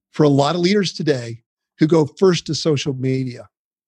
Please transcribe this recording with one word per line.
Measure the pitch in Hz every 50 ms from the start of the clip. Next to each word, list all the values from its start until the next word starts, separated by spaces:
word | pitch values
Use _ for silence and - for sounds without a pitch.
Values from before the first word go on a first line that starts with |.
| _ _
for | - -
a | 151 143
lot | 139 135 139 147 165
of | 180
leaders | 170 180 208 208 185 -
today | - - 170 151 139 123 120 117 117 - _ _ _ _ _ _ _ -
who | 156
go | 156 175 160 151
first | - - - 196 190 170 - -
to | - 151
social | - - 165 147 131 - 151 135
media, | 131 131 131 131 131 131 123 117 117 107 _ _ _ _ _ _ _ _